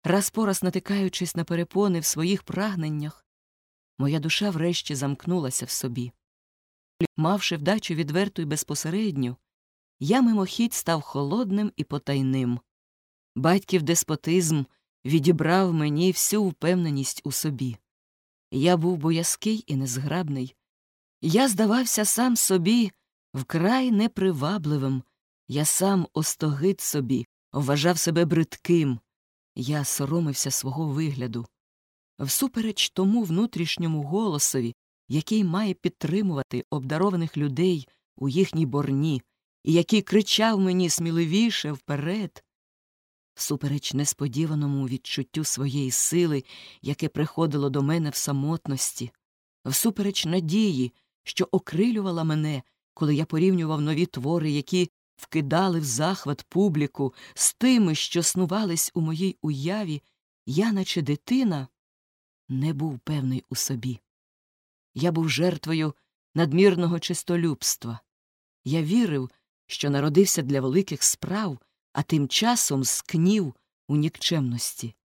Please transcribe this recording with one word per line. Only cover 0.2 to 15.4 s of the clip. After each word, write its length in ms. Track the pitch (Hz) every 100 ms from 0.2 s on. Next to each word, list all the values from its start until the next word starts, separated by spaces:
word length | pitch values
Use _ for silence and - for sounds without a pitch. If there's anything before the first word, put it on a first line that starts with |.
| -
по 160 | - 214
раз 180 | 190
натикаючись 720 | 185 180 - 202 190 - 175 175
на 80 |
перепони 560 | 165 170 170 185 202 170
в 60 | 151
своїх 380 | 147 170 196
прагненнях, 800 | - 175 208 190 156 151 151 - _ _ _ _ _ _ _ -
моя 220 | 139 156
душа 300 | 156 - 208
врешті 460 | 160 170 170 - 139
замкнулася 720 | 139 143 - 180 135 - 127
в 40 |
собі. 420 | - 135 117 120 _ _ _ _ _ _ _ _ _ - -
Мавши 400 | 160 202 - 165
вдачу 360 | 147 208 -
відверту 480 | 160 147 160 202 -
й 40 | 156
безпосередню, 920 | 151 - 147 156 185 220 143 123 127 _ _ _ _ _ _
я 220 | 139 254
мимохідь 520 | 240 214 190 - 233
став 280 | - - 165
холодним 720 | - 139 143 208 220 196 208 -
і 80 |
потайним. 760 | 139 143 - 139 131 131 123 120 _ _ _ _ _ _ _ -
Батьків 480 | 156 190 - 185
деспотизм 800 | 151 170 - 156 - 180 165 156 131 _ _ _ -
відібрав 680 | 160 143 160